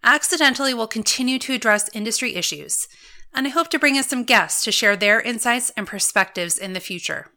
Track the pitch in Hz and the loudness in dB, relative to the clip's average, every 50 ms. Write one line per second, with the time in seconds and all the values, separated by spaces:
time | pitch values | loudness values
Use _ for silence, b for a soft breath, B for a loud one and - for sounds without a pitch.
0 | - 233 262 302 - - 359 320 311 277 254 247 277 269 254 233 226 220 - 220 | 6 4 4 4 4 0 0 4 4 2 2 2 0 -2 0 -2 -4 -4 -4 -2
1 | 214 208 - - 262 247 262 254 - - 262 240 - 226 208 208 208 - - 220 | 0 0 0 0 0 0 0 -2 -2 -2 -4 0 2 2 2 2 2 -4 -6 -6
2 | 208 226 220 - 262 240 - 180 170 - - 147 151 - - - - - b b | -6 -4 -4 -2 -4 -4 -4 -4 -4 -4 -4 -6 -6 -6 -4 -4 -4 -8 b b
3 | b b b b b b _ 254 262 277 254 339 330 330 - 311 - 285 277 269 | b b b b b b _ -2 -2 0 0 0 0 0 0 2 2 2 2 2
4 | 262 - 269 254 240 - - 214 170 - - - - 226 202 - - 208 202 190 | 0 0 -2 -4 2 4 4 4 4 2 -2 -2 -2 0 0 2 4 2 2 4
5 | 208 202 208 226 - 233 240 226 - 247 233 247 240 - - - 202 - - 196 | 4 4 4 4 2 -2 -4 -2 0 0 0 0 -2 -4 -4 -6 -8 -8 -4 -2
6 | - - - 208 190 - - 185 175 170 165 - 190 190 185 185 - - 185 170 | -2 0 2 2 0 0 -2 -6 -4 -4 -4 -6 -6 -6 -8 -8 -8 -8 -10 -8
7 | - - 156 - - - _ | -6 -8 -8 -8 -10 -16 _